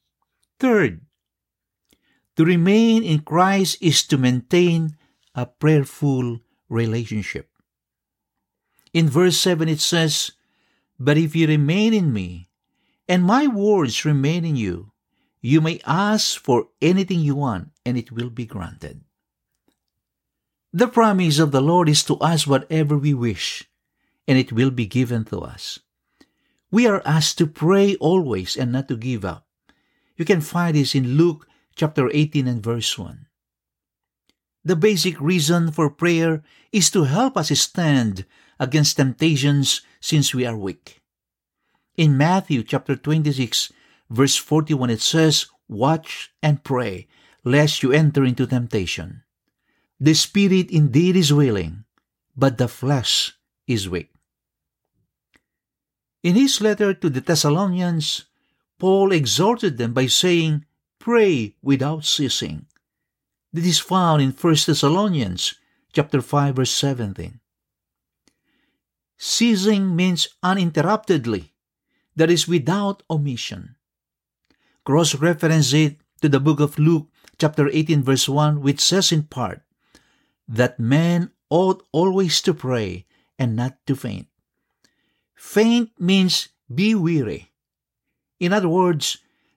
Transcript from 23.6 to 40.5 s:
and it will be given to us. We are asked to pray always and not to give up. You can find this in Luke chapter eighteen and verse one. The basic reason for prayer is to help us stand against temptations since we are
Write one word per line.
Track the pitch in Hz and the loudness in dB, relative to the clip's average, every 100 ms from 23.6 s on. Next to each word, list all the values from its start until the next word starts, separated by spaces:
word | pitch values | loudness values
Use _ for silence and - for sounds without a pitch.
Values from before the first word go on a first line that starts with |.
| - _ _ _ _ _ - | -16 _ _ _ _ _ 0
and | 131 | 0
it | 131 | 2
will | 113 135 | 0 -2
be | 123 104 | -2 -4
given | 123 123 120 110 | -2 -2 -4 -6
to | 98 | -10
us. | 80 62 - - _ _ _ _ _ _ _ _ _ | -10 -14 -16 -16 _ _ _ _ _ _ _ _ _
We | 196 240 | 2 2
are | 196 - | 2 0
asked | 156 151 - | 0 0 -2
to | 160 | -2
pray | - 156 196 202 202 | 0 2 4 2 2
always | 156 185 151 98 90 - | 0 0 0 -4 -6 -6
and | 123 | -4
not | 127 135 | -4 -4
to | 120 | -6
give | 123 117 | -6 -6
up. | 92 78 _ _ _ _ _ _ _ - | -6 -10 _ _ _ _ _ _ _ -8
You | |
can | 160 185 | 0 0
find | - 175 175 151 | 0 -4 0 0
this | 135 | 0
in | 139 123 139 | 0 0 2
Luke | 170 156 _ _ _ - | 2 0 _ _ _ -6
chapter | 156 156 127 | -4 0 0
eighteen | 147 151 147 127 | 0 0 0 -2
and | 120 | -4
verse | 107 117 110 - | -4 -4 -6 -8
one. | 85 - - _ _ _ _ _ _ _ _ _ _ _ _ _ | -12 -18 -20 _ _ _ _ _ _ _ _ _ _ _ _ _
The | 156 175 | -4 2
basic | 208 190 180 151 | 2 2 -2 -2
reason | 139 180 147 175 165 | 0 0 2 2 0
for | 151 151 | 0 -2
prayer | - 170 170 165 160 - _ _ | 0 0 2 0 -2 -6 _ _
is | 214 170 | 0 2
to | 202 | 2
help | 139 160 269 214 | 2 2 0 -2
us | 151 143 | -2 -2
stand | - - 165 139 113 95 - _ _ _ | -2 -2 0 2 0 -4 -12 _ _ _
against | 127 156 147 - | -2 2 0 2
temptations | 135 120 160 147 143 143 131 - - _ | -2 0 0 2 2 2 0 -4 -8 _
since | - 156 139 | -2 0 0
we | 127 | -2
are | 120 | -4